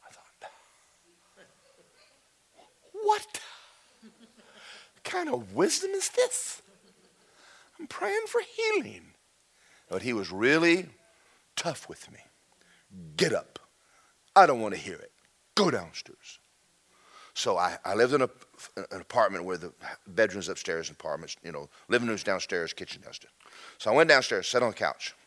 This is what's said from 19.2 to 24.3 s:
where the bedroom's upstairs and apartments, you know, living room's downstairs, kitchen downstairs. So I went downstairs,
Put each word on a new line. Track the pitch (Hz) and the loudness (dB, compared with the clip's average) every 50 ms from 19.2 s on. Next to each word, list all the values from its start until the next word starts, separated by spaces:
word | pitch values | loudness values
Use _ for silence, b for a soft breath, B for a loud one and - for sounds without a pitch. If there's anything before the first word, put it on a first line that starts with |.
| 110 98 98 90 87 | 2 2 0 -4 -6
where | 92 92 87 | -6 -6 -6
the | 80 85 - _ B B B B _ | -8 -12 -16 _ B B B B _
bedroom's | - 90 85 110 104 92 101 87 82 | -8 2 2 2 2 2 -4 -6 -6
upstairs | 92 - - - 85 82 80 78 | -8 -8 -6 -4 -4 -4 -4 -8
and | 80 _ | -12 _
apartments, | - 80 73 76 80 76 - - _ | -6 -6 -6 -6 -6 -12 -16 -14 _
you | 82 | -12
know, | 85 73 71 69 b b b b | -12 -12 -12 -14 b b b b
living | 113 120 120 117 | 0 0 2 0
room's | 110 98 | -4 -4
downstairs, | - - 98 92 - - - 90 82 80 - | -2 -2 -2 -2 -2 -4 -4 -4 -4 -4 -8
kitchen | - - - - - | -10 -12 -14 -14 -18
downstairs. | - - - - - - _ _ B B B B B B B B | -18 -18 -18 -18 -20 -20 _ _ B B B B B B B B
So | - 110 | 0 2
I | 110 | 6
went | 143 165 160 | 6 8 10
downstairs, | 147 131 123 - | 8 8 8 4